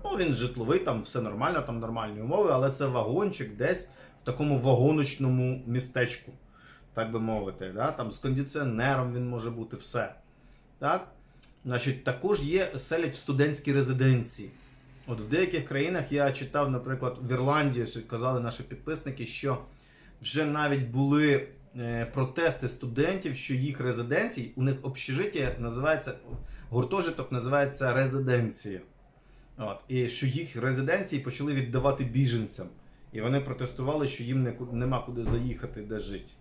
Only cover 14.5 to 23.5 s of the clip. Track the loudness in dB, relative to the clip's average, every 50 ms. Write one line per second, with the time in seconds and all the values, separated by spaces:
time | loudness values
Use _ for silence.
14.5 | -14 -18 -20 -20 -20 -20 -20 -20 -20 -20 -8 -6 -6 -6 -2 0 2 2 2 2
15.5 | 0 -4 -4 -2 -2 0 0 0 0 -2 -2 0 2 2 4 2 2 0 -6 -2
16.5 | 0 2 2 2 2 0 0 -2 -4 0 -2 -2 -2 -4 -4 -2 0 2 2 4
17.5 | 4 4 4 2 2 0 -2 -2 -4 -8 -8 -6 -4 -2 0 0 0 0 -2 -2
18.5 | -4 -6 -10 -12 -12 -10 -6 -6 -6 -4 -4 -8 -8 -6 -8 -8 -8 -4 -2 -2
19.5 | -2 -2 -4 -12 -20 -20 -20 -20 -20 -20 -20 -20 -20 -12 -8 -4 -2 0 0 0
20.5 | 2 2 2 2 2 2 0 0 2 2 4 6 6 6 8 6 6 4 2 -2
21.5 | -14 -20 -20 -14 -10 -6 -4 -2 0 -2 -2 -2 0 0 0 0 0 2 2 2
22.5 | 2 0 -4 -6 -6 -4 -6 -4 0 2 2 2 2 0 -2 -4 -6 -6 -4 -2